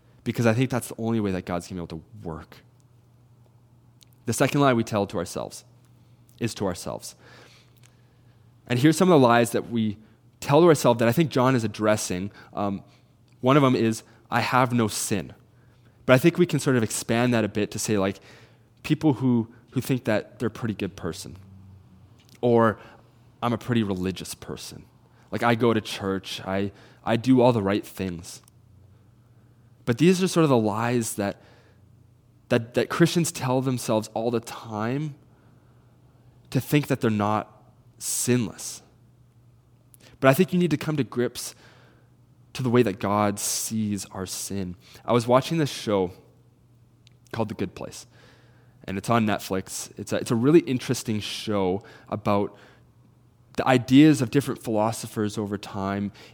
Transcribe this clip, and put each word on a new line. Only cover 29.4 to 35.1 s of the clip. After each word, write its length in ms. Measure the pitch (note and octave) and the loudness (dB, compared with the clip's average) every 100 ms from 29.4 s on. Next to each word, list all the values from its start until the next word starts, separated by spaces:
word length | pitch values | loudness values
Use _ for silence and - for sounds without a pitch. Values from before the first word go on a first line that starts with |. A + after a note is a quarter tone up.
| _ _ _ _ | _ _ _ _
But 140 | - A#2 | -4 2
these 240 | E3 F#3 | 4 4
are 60 | F#3 | 2
sort 160 | F3 | 2
of 60 | D#3 | 4
the 80 | B2 | 4
lies 560 | G#2+ G#2 A#2+ B2 A2+ | 2 0 0 -2 -2
that, 260 | - G2+ - - - _ _ _ _ _ _ _ _ - | -4 -4 -6 -16 -20 _ _ _ _ _ _ _ _ -2
that, 240 | A#2+ A#2 | -2 0
that 160 | - - | -2 -2
Christians 420 | - E3+ F3 D#3+ | 2 2 2 -2
tell 300 | - C3 C3 | -4 -2 -2
themselves 480 | C3 B2 - A2 G#2+ | 0 -2 0 -2 -2
all 180 | A2 A#2 | -4 -2
the 100 | A#2 | -2
time 720 | - - A#2 G#2+ A2+ C3+ D3+ | -4 -14 -10 -6 -4 -4 -6